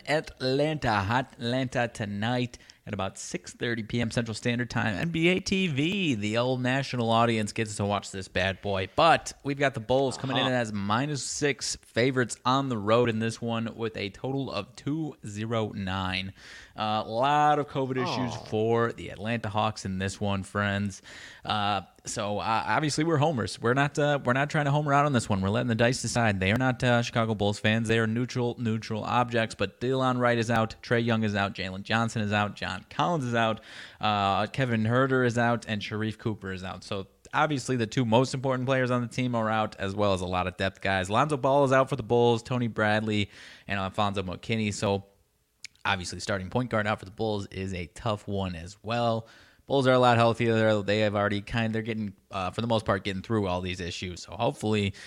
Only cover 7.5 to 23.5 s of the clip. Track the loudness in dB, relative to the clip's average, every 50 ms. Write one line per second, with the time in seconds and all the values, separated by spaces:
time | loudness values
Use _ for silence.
7.5 | -2 -4 -4 -4 -2 -2 0 0 0 0 -2 -6 -10 -10 -8 -4 -2 0 0 0
8.5 | -2 -2 -4 -4 -2 -2 -4 -2 2 4 6 6 6 4 2 -4 -14 -10 -6 -6
9.5 | -2 0 0 0 0 -2 -2 0 2 2 2 0 -2 -4 -4 -2 -2 0 0 2
10.5 | 0 0 0 -2 -4 -4 -2 0 0 0 0 0 -4 -4 -6 -6 -4 -2 0 0
11.5 | 0 -2 -4 -6 -6 -8 _ -4 0 2 2 2 4 2 0 0 -2 -2 0 2
12.5 | 2 2 2 0 -2 -2 0 2 4 4 4 4 2 0 -2 -2 -4 -4 -4 -4
13.5 | -4 -4 -4 -6 -6 -6 -6 -6 -4 -6 -8 -8 -8 -8 -8 -6 -4 -4 -4 -4
14.5 | -6 -6 -8 -8 -12 -10 -6 -4 -4 -4 -4 -6 -8 -12 -12 -10 -8 -6 -4 -2
15.5 | 0 0 0 -2 -4 -4 -4 -4 -2 -2 -2 -2 -2 -4 -4 -6 -10 -16 -18 -20
16.5 | -20 -20 -20 -12 -8 -4 -2 -2 0 -2 -2 -2 -2 0 2 4 4 4 4 4
17.5 | 4 2 0 -2 -2 -4 -2 -2 -2 -2 -2 -2 -2 -2 -4 -4 -6 -8 -6 -2
18.5 | 0 0 2 2 2 2 2 0 -2 -6 -10 -12 -10 -8 -4 -4 -4 -4 -4 -2
19.5 | 0 0 0 0 -2 -4 -6 -4 -4 -2 -2 -4 -2 -2 -2 -2 -2 -2 -4 -4
20.5 | -2 0 0 0 0 0 -2 -4 -6 -10 -16 -20 -18 -18 -18 -18 -18 -10 -4 -4
21.5 | -2 0 0 0 0 -2 -4 -8 _ _ -14 -10 -6 -6 -4 -4 -4 -4 -2 -2
22.5 | -2 0 0 2 0 2 2 0 0 0 0 2 2 2 2 2 2 0 -2 -4